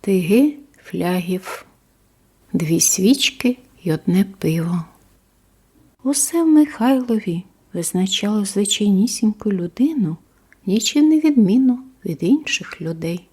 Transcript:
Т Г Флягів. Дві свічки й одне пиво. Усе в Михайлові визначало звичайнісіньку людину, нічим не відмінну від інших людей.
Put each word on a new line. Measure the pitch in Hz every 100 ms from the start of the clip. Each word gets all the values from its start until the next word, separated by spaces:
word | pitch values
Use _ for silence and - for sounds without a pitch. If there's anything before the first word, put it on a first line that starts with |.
Т | - 190
Г | 170 220 294 294 - _
Флягів. | - 180 170 180 175 185 - - - _ _ _ _ _ _ _ _
Дві | - 156 165
свічки | - - 196 269 - - 247 247 _ _
й | 180
одне | 156 - 180 196 -
пиво. | 160 165 165 175 160 _ _ _ _ _ _ _ _ _ _ _
Усе | 254 285 - 339
в | 320
Михайлові | 302 302 - 240 269 247 220 190 170 - _ _
визначало | 175 170 180 185 - 202 214 196
звичайнісіньку | 196 208 - 208 190 233 - 214 214 214
людину, | 190 175 - 277 311 175 160 _ _ _ _ -
нічим | 208 - 294 302
не | 311
відмінну | 311 277 190 240 262 247 - _ 180
від | 156
інших | 170 294 302 - - -
людей. | 160 165 165 175 _